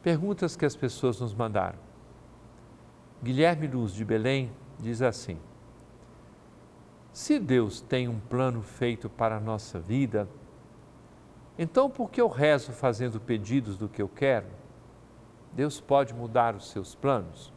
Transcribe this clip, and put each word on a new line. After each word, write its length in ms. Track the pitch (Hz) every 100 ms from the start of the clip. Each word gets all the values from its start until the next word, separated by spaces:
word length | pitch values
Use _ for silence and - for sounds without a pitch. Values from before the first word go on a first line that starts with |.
Perguntas 540 | 175 160 196 202 170 -
que 80 |
as 100 | 147
pessoas 460 | - 131 - 131 113
nos 140 | 120
mandaram. 440 | 104 113 101 92 - - - - - - - - - - - - - - -
Guilherme 460 | 120 131 165 165 151
Luz, 240 | 127 110
de 120 | 95
Belém, 460 | 110 110 117 135 123 - - -
diz 200 | 110 117
assim: 380 | 127 - - 80 - - - - - - - - - - - - - - - - -
"Se 260 | - - 294
Deus 420 | 190 127 107 -
tem 280 | - 127 123
um 100 | 113
plano 440 | - 123 131 117
feito 460 | 101 - 120 113 107
para 280 | - 113 107
a 40 |
nossa 380 | 110 107 - 95
vida, 500 | 82 127 131 104 98 - - - - - - - - - - - - -
então 320 | 170 262 269
por 220 | 262 233
que 100 | -
eu 60 | 233
rezo 460 | 131 151 143 -
fazendo 480 | 120 131 110 123 110
pedidos 560 | 113 113 101 135 110 98
do 120 | 104
que 140 | -
eu 60 | 98
quero? 380 | - 139 120 95 - - - - - - - - - -
Deus 280 | - 147 -
pode 320 | - 139 127
mudar 440 | 117 120 117 117 104
os 120 | -
seus 260 | 104 92 -
planos?" 560 | 139 127 87 80 -